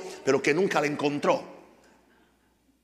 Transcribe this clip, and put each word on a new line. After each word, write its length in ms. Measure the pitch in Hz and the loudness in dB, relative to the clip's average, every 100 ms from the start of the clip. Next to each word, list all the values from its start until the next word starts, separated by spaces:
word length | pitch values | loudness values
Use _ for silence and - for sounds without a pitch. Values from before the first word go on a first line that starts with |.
| - - | -8 -6
pero 180 | - 135 | 0 2
que 120 | 143 | 2
nunca 260 | 151 196 156 | 2 2 0
la 80 | 147 | -2
encontró. 720 | 143 143 143 185 131 - - - _ _ _ _ _ _ _ _ _ _ _ | -2 -2 0 0 0 -2 -18 -20 _ _ _ _ _ _ _ _ _ _ _